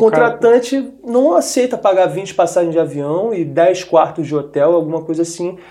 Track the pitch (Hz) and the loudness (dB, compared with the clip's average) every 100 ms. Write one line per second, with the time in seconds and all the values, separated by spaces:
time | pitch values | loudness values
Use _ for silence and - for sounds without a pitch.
0 | 220 240 240 233 233 240 240 269 262 - | 2 4 2 2 4 4 2 -4 -6 -12
1 | 240 240 285 349 269 254 254 226 202 190 | -4 0 2 2 0 -2 -2 0 0 2
2 | 175 156 196 - 170 180 170 160 147 143 | 2 -2 -6 -2 0 0 0 0 -2 -4
3 | 143 165 226 196 151 139 175 180 - 165 | -4 -2 -2 -4 -4 2 2 0 0 2
4 | 156 170 151 147 143 147 147 170 156 160 | 2 -2 -4 -4 -4 0 2 2 0 -6
5 | 160 160 170 - 175 180 - | -6 -4 -4 -4 -8 -10 -18